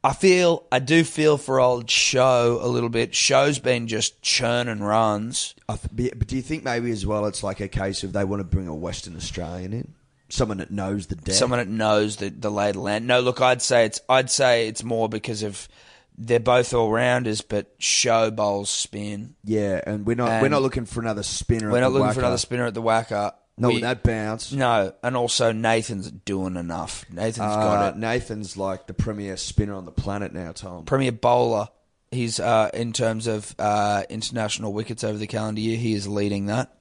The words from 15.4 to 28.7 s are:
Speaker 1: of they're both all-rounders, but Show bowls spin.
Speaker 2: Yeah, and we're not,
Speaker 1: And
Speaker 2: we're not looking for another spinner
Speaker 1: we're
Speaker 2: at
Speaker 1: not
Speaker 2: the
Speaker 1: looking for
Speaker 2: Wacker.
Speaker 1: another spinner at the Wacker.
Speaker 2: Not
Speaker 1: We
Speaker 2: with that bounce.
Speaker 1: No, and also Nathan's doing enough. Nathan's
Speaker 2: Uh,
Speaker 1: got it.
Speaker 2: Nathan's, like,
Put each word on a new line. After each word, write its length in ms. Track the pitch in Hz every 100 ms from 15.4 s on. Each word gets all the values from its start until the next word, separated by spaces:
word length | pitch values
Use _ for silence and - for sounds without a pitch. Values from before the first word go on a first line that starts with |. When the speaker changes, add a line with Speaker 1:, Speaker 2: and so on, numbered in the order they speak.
Speaker 1:
of 260 | 104 98 - - - - _ -
they're 200 | 117 120
both 360 | 117 123 123
all-rounders, 680 | 120 113 113 123 123 120 110
but 320 | - 104 98 _
Show 520 | - - 123 113 110
bowls 380 | 110 104 101 101
spin. 680 | - - 104 104 104 117 _
Speaker 2:
Yeah, 380 | 104 110 101 92 -
and 180 | 107
we're 120 | 104 120
not, 120 | 120
Speaker 1:
And 140 | 113
Speaker 2:
we're 60 | 135
not 120 | 147
looking 240 | 131 127
for 160 | 113 120
another 220 | 117 104
spinner 480 | 101 - - 113 107
Speaker 1:
we're 80 | 120
Speaker 2:
at 20 |
Speaker 1:
not 80 | 127
Speaker 2:
the 80 | 135
Speaker 1:
looking 120 | 131
for 60 | 110
Speaker 2:
Wacker. 40 |
Speaker 1:
another 120 | 123 120
spinner 280 | - 123 120
at 80 |
the 80 | 110
Wacker. 500 | 113 113 113 104 104 - _ -
Speaker 2:
Not 120 | 123
Speaker 1:
We 60 |
Speaker 2:
with 80 | 120
that 180 | 117 123
bounce. 480 | - 113 107 110 -
Speaker 1:
No, 420 | 139 127 113 95 -
and 120 | 123 127
also 360 | 120 - 117
Nathan's 580 | 110 113 113 110 101 92
doing 460 | - - 98 95 90
enough. 480 | 85 85 82 - -
Nathan's 440 | 87 110 113 107
Speaker 2:
Uh, 20 |
Speaker 1:
got 400 | 107 107 104 101
it. 20 | 101
Speaker 2:
Nathan's, 580 | 113 123 117 107 98 95
like, 320 | 95